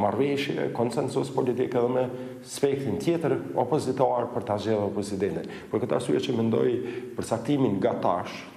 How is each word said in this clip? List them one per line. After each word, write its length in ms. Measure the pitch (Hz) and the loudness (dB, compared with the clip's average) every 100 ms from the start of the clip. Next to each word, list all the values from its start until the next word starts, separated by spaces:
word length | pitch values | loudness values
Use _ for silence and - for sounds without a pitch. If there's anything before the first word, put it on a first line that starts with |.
marrëveshje, 640 | 101 104 143 139 143 - 139 - | 2 2 2 0 -2 -2 -2 0
konsensus 560 | 120 127 127 131 131 | 0 0 0 0 -2
politik 420 | 135 131 120 127 | 0 0 0 0
edhe 160 | 127 120 127 | 2 2 2
me 80 | 127 123 127 - - | 0 -4 -10 -12 -12
spektin 520 | - 143 135 110 - | 0 0 2 -2 -2
tjetër 360 | 170 165 - 131 - - | 0 2 2 0 -2 -2
opozitar 680 | - 151 127 131 127 123 117 | 2 2 0 2 2 2 0
për 120 | 120 98 | -4 -2
ta 100 | 104 | -2
zgjedhur 340 | 107 110 101 | 2 2 2
presidentin. 560 | 104 101 98 98 82 - - - | -2 -4 0 0 -2 -6 -10 -4
Për 140 | 107 | -2
këtë 120 | - 73 | 0 0
arsye 260 | - 131 | 2 0
që 120 | - 117 | 2 0
mendoj 360 | 113 107 65 - - - - - | 2 4 2 0 -4 -8 -10 -8
përcaktimin 640 | - 113 139 143 123 98 | -4 -2 0 2 4 4
nga 160 | 117 104 | 2 2
tash, 320 | 110 90 - - - | 0 0 -2 -10 -14